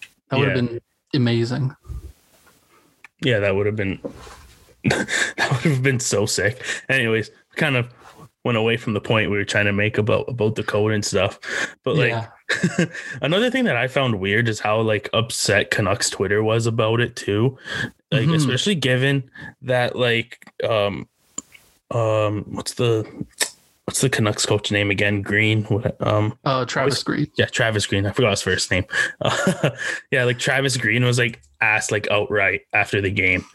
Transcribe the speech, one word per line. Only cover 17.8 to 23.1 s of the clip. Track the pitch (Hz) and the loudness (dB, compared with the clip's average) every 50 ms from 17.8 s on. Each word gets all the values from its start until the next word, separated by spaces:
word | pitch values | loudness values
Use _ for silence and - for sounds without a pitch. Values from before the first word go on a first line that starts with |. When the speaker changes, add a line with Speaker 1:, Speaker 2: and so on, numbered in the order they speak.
| - - - _ _ - | -4 -6 -8 _ _ -2
Speaker 2:
Like, | - 113 117 | 0 2 2
Speaker 1:
Mm-hmm. | 156 165 | 2 2
Speaker 2:
especially | 160 147 123 127 127 - 202 208 | 2 2 2 0 0 0 0 0
given | 147 135 131 127 123 131 139 139 139 127 - - - - - - _ | 0 2 2 2 2 2 2 2 0 -2 -6 -12 -18 -18 -18 -16 _
that, | 127 123 127 123 123 120 - | -4 0 0 2 0 0 0
like, | - 127 120 117 113 110 - - - - - - - - | 0 0 2 2 0 -2 -4 -10 -20 -20 -16 -8 -4 -2
um, | 110 117 107 101 101 92 69 - - _ _ _ _ _ - - _ - - _ _ _ _ _ - | 0 2 2 2 0 -2 -4 -8 -12 _ _ _ _ _ -16 -16 _ -18 -20 _ _ _ _ _ -4
um, | - 117 113 110 107 107 107 104 104 104 - - | -2 0 0 2 2 2 2 0 0 -2 -6 -6
what's | - - - - - | -8 -8 -8 -6 -4
the, | - 127 120 113 110 107 - | 0 2 2 2 0 -2 -4